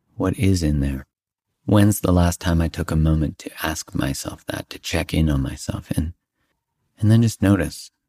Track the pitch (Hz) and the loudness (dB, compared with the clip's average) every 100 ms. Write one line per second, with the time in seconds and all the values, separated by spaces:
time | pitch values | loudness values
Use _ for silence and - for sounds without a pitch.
0 | _ - 92 - 98 92 78 73 69 67 | _ -6 -4 0 2 2 2 2 0 -4
1 | - _ _ _ _ _ - 104 101 101 | -10 _ _ _ _ _ 0 4 4 2
2 | - 90 87 87 - 82 82 - 80 80 | 2 4 4 0 -2 0 0 -4 -2 2
3 | 78 78 76 92 - - 80 78 - - | 2 2 0 -4 -14 -8 -6 -6 -8 -6
4 | 67 69 - - - - - - - 85 | -4 -6 -8 -12 -10 -12 -12 -14 -6 -4
5 | 82 82 78 71 65 73 - - - - | -2 0 2 2 -2 -6 -8 -8 -6 -4
6 | 80 - _ _ _ _ _ _ _ - | -4 -6 _ _ _ _ _ _ _ -2
7 | 107 113 117 - 95 98 71 - - _ | 2 4 4 2 2 2 0 -6 -18 _